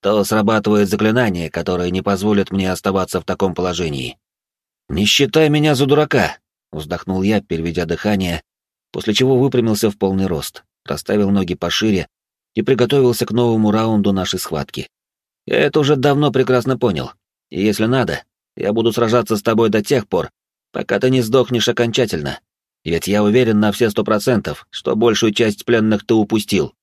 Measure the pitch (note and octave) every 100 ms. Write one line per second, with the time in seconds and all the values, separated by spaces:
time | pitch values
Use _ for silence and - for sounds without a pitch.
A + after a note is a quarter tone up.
0 | G2+ G#2+ G2 A2 G#2 A2 G#2 G#2 G2+ G#2
1 | G#2+ A#2 A#2 F2 D#2+ E2+ E2+ F2+ F2+ F#2
2 | G2+ G2 G#2 G#2 F#2+ F#2+ F#2 F2+ G2+ F#2+
3 | F#2 - - F2+ G2 E2+ F2+ E2+ E2+ C#2
4 | B1 - _ _ _ _ _ _ _ C#2
5 | G#3 - C#3 D#3+ D#3 D3 D3+ C#3 C#3 D3
6 | D3 C3 E2 - _ _ _ D#2 D2+ F2
7 | - F#2+ G2 G#2+ - E2 E2 E2 E2 E2+
8 | G#2 G2+ F#2 E2 _ _ _ _ _ -
9 | - G#2+ B2+ B2+ C3+ B2+ A2+ G#2 A2 G2+
10 | G2 F#2+ F#2+ D#2+ - - _ _ - D2+
11 | - G#2 G2 G2 F2 F2 E2+ - A2 G2
12 | D#2+ _ _ _ _ - G#2 B2+ A#2+ -
13 | A2 A#2 A2 A2 A#2+ A2+ G#2+ G#2+ A2+ G#2+
14 | G2+ F#2+ F2+ F#2 - D2+ C#2 - - _
15 | _ _ _ _ - B2 D3 E3 C#3 D3
16 | C#3 C#3 D3 B2+ B2+ B2+ A2+ B2+ A#2+ D#2+
17 | C2 - _ _ _ - G#2 G2+ A2 C3
18 | A2 D#2 - _ _ - G2 A2 A2+ G#2+
19 | A2+ A#2+ G#2+ G#2+ A#2 A2 A2+ G#2 G#2 C#3
20 | G#2 F2+ D#2 _ _ _ _ - - G2+
21 | B2+ C3 A2+ B2+ B2 B2 G#2+ A#2 A#2+ A2
22 | A#2 E2+ C#2+ - _ _ _ _ D#2 E2+
23 | - G#2 G#2 A2+ A#2 G#2+ G#2+ G2 A#2 G#2
24 | G#2+ G#2+ C3 A2+ - D2 - - - A2
25 | A#2 G#2+ A2+ G#2 A2+ G#2 - A#2 A2 G#2
26 | - A2 G#2 A2 - F#2+ C#2 _